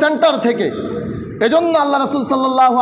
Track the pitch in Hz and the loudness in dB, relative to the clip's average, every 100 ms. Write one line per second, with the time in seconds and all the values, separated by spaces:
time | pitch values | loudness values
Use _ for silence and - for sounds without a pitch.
0 | 302 311 320 269 233 233 165 - - - | 0 2 2 2 0 0 -2 -4 -6 -6
1 | - - - - 220 320 339 320 285 277 | -6 -8 -8 -2 0 2 2 0 0 0
2 | 269 285 247 269 262 262 254 247 | -2 -2 -2 0 0 2 4 4